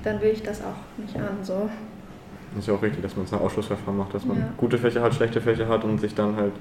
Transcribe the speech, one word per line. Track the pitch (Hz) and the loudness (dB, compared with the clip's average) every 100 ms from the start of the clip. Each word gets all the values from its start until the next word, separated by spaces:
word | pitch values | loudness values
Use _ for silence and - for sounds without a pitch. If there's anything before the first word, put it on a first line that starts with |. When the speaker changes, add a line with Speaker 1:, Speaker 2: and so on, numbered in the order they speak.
Speaker 1:
dann | 214 208 | -2 4
will | 214 | 4
ich | 220 | 4
das | 208 202 | -2 -6
auch | 190 185 - - | -6 -10 -12 -12
nicht | 208 - | -8 -4
an, | 208 202 | -4 -4
so. | 190 185 214 220 - - - - - - - 107 | -4 -2 -2 -4 -12 -14 -16 -16 -16 -16 -10 -6
Speaker 2:
Ist | 98 | 0
ja | |
auch | 101 | 2
richtig, | 107 - | 2 0
dass | 95 - | -4 -4
man's | 92 | -2
nach | 104 | 0
Ausschlussverfahren | 95 - 101 98 - 101 | 0 0 -2 -2 -2 -2
macht, | 98 | 0
dass | 101 | -2
man | - - | 0 0
Speaker 1:
Ja. | 113 - | 0 0
Speaker 2:
gute | 120 120 | 2 4
Fächer | 117 117 | 2 4
hat, | 117 | 2
schlechte | - 117 - | 4 2 2
Fächer | 113 113 113 | 2 2 4
hat | 113 | 2
und | 110 107 | 2 0
sich | 104 | 0
dann | - 107 107 | 0 0 2
halt | 101 - | 0 -2